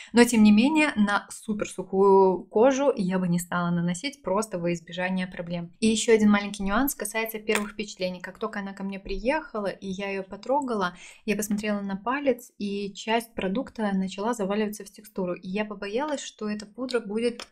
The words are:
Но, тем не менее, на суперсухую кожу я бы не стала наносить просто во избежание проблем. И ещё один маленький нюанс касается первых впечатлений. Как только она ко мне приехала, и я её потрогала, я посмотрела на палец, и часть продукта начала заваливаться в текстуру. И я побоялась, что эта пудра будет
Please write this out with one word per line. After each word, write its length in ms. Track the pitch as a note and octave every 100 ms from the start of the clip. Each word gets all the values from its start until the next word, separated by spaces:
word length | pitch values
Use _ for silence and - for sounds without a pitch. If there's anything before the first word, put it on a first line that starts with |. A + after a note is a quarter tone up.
| -
Но, 120 | A3+
тем 180 | A#3+ A3+
не 80 | G#3+
менее, 380 | G#3 C4 D#4 D4+ G#3+
на 300 | G3+ G3+ -
суперсухую 1120 | - - G#3 - - F#3 F#3+ G3 G3 F#3+ F3+
кожу 480 | - F3+ C4+ C4 C#4
я 240 | - F#3 F#3
бы 100 | F3+
не 100 | F3
стала 320 | - F3 F3
наносить 520 | F3 F3 F3 F3+ -
просто 360 | F#3 F#3+ G#3 F3
во 140 | F3
избежание 520 | E3+ - E3+ F#3 F#3 F#3
проблем. 460 | - E3+ F3 E3+ -
И 60 | A3
ещё 260 | A3 -
один 180 | A3 G#3+
маленький 320 | G3+ G3+ G3+
нюанс 320 | G3 G#3+ C#4
касается 440 | - G3+ A3 A3+ G#3+
первых 320 | G#3+ G#3+ G#3
впечатлений. 500 | - G#3 - F3+ F3+
Как 180 | F#3+ -
только 200 | G#3+ G#3
она 160 | G3
ко 80 | G3
мне 160 | G3 F#3+
приехала, 680 | G3 G3 A3+ D#4 D#4 G#3+ G3
и 180 | - G3
я 240 | F#3+ G3
её 140 | G3
потрогала, 720 | F#3 G3+ A3+ C#4+ C4 G#3+ F3+ F3 - -
я 120 | G#3+ G#3
посмотрела 440 | G#3+ G#3 G#3+ G3+
на 160 | G3 G3
палец, 560 | A#3+ C#4 C#4+ A#3+ - -
и 340 | G3+ G3+ G3
часть 400 | G3 A3+ A#3 A3+
продукта 580 | - F#3 G#3+ C4+ - G#3
начала 400 | F#3+ F#3+ G3 A3
заваливаться 500 | A#3 G3 G#3 G#3+ G#3
в 60 | G3
текстуру. 440 | - - - F3+
И 140 | F3 F#3+
я 160 | G3+
побоялась, 560 | G#3+ G3 G3+ A3+ D4+ C4+
что 300 | - - G#3+
эта 160 | G#3+ G#3
пудра 340 | - B3+ B3
будет 460 | G3+ A3 A#3+ A#3 -